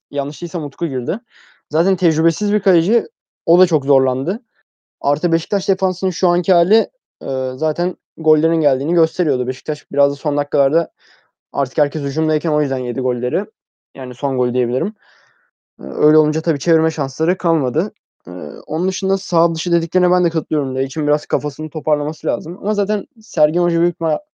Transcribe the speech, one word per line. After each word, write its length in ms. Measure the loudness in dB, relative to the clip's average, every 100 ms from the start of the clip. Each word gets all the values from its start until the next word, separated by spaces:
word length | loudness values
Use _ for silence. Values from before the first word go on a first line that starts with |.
| -8
Yanlış 320 | -6 -6 -6
değilsem 220 | -8 -6
Utku 220 | -6 -6 -4
girdi. 340 | -4 -4 -6 _ _ -20 _ -4
Zaten 260 | 0 2 2
tecrübesiz 560 | 2 2 2 0 0
bir 80 | 0
kaleci. 440 | 4 2 4 0 -2 _ _ _ 2
O 120 | 4
da 80 | 4
çok 180 | 2
zorlandı. 580 | 4 2 2 -2 -4 -6 _ _ _ _ _ -4
Artı 320 | -2 0 0
Beşiktaş 360 | 0 -2 -4 0
defansının 420 | 0 0 -2 -4
şu 180 | 0 2
anki 240 | 2 2
hali, 380 | 2 4 2 0 _ _ -12
e, 60 | -6 -4 -4
zaten 420 | -2 -4 -2 -4 -6 _ -4
gollerin 440 | 2 4 4 2
geldiğini 340 | 2 2 0
gösteriyordu. 520 | 2 2 0 0 0 -2
Beşiktaş 460 | -6 -8 -8 -4
biraz 200 | 2 2
da 20 |
son 220 | 2 -2 -2
dakikalarda 540 | 0 2 2 2 -2 _ _ _ _ _ _
artık 260 | -4 -2 0
herkes 240 | 0 0
hücumdayken 480 | -4 -2 0 0 0
o 120 | 0
yüzden 160 | 0 -2
yedi 220 | -4 -2
golleri. 440 | -2 -2 -2 -4 -6 _ _ _ _
Yani 200 | -12 -12
son 220 | -6 -4 0
gol 180 | 0
diyebilirim. 400 | 0 0 -2 -4 -8 _ _ _ _ _ _ _ -16
E, 20 |
öyle 340 | -10 0 4 4
olunca 240 | 2 0
tabii 180 | -2 -2
çevirme 320 | 2 2 2
şansları 480 | -2 -6 -2 -2 0
kalmadı. 540 | 0 0 0 -2 -4 _ _ _ -12
E, 40 | -10 -10 -12 -8
onun 220 | -4 -4
dışında 300 | -2 -2 -2
sağ 360 | 0 2 2
dışı 180 | 0 0
dediklerine 380 | -2 0 0 2
ben 140 | 2
de 60 | 2
katılıyorum. 440 | -2 -2 -2 -2
Laiç'in 320 | -2 -4 -2 0
biraz 200 | 0 0
kafasını 440 | -2 -2 -8 -8
toparlaması 560 | -6 -2 -2 -2 -4 -4
lazım. 320 | -4 -6 -6
Ama 140 | -4
zaten 320 | -2 0 -2 -6 -20
Sergen 420 | -8 0 2 2
Hoca 180 | 2 2
büyük 140 | 0
ihtimal 240 | 0 -2 -4 _